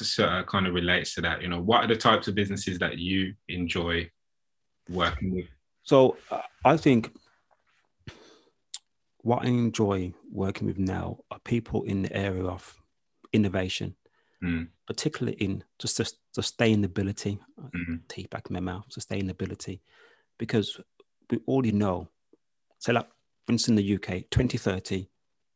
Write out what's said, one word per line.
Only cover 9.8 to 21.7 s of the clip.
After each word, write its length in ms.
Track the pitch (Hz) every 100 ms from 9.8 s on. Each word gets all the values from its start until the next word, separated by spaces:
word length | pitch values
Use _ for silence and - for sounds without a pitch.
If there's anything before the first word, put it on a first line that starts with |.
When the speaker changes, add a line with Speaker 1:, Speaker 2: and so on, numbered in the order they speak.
| 104 98 90 - -
Speaker 2:
working 360 | 98 95 - 104
with 100 | 92
now 420 | 92 87 90 - _
are 80 | -
people 440 | - 120 113 110
in 200 | - 98
the 120 | 95 101
area 300 | 98 92 90
of 360 | 92 - - _ _ _ _ -
innovation, 600 | 110 101 95 92 - 98 - _ _ _ _
Speaker 1:
Mm. 260 | 90 82 82 _ -
Speaker 2:
particularly 520 | - 156 - 117 -
in 260 | 98 98 - _
just 160 | 117 -
sus-, 240 | 113 - _
sustainability. 1040 | - - - 117 107 98 95 98 104 104 101 - -
Uh, 120 | 135
Speaker 1:
Mm-hmm. 260 | 87 85 82 -
Speaker 2:
teeth 220 | - 95
back 180 | - -
in 40 |
my 60 | 90
mouth, 280 | 90 90 -
sustainability, 920 | - - 95 95 90 92 95 - 92 _ _ - _ _ _
because 420 | 117 117 98 - - _ _ _ _
we 80 | 117 -
already 240 | 135 117